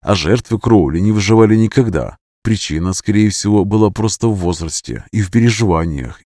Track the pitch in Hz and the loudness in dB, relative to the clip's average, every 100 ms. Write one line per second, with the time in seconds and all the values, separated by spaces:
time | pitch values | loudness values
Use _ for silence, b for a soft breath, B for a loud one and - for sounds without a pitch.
0 | - 98 78 120 - 110 - 110 71 82 | -2 -2 0 -2 -2 -4 2 2 2 0
1 | 101 107 98 113 110 110 110 - 117 78 | 0 0 2 4 4 4 2 2 0 -2
2 | 52 - _ _ 110 107 - 78 90 92 | -6 -14 _ _ -4 -4 -2 -4 -4 -4
3 | - 107 107 - 104 104 98 107 107 98 | 0 2 2 0 0 0 2 2 0 0
4 | 107 - 117 101 87 82 82 - - 58 | -4 -2 -2 -2 -4 -4 -6 -10 -10 -14
5 | - 110 95 113 120 107 110 82 85 71 | -6 -4 0 2 2 2 0 0 -2 -6
6 | 62 - | -8 -14